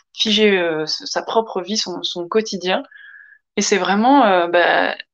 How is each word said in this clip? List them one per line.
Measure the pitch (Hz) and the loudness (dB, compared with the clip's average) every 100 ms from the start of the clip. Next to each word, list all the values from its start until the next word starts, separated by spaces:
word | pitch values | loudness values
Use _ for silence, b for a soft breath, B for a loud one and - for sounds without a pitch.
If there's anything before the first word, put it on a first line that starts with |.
| _ | _
figer, | - 220 208 214 196 | -4 0 4 4 4
euh, | 170 156 | 0 -2
s-, | 156 - | -4 -8
sa | - 180 | -8 -8
propre | 175 214 220 190 | -4 -2 -2 -4
vie, | 180 220 | -6 -6
son, | 202 180 | -6 -8
son | 175 180 175 | -8 -10 -4
quotidien. | 220 220 196 180 202 277 B B B B B _ - | -2 -2 -4 -4 -4 -6 B B B B B _ -6
Et | |
c'est | 202 196 | 0 0
vraiment, | 180 202 240 285 | 0 2 4 6
euh, | 220 180 170 | 6 2 2
bah, | 175 170 170 180 - - | 2 2 2 0 -4 -12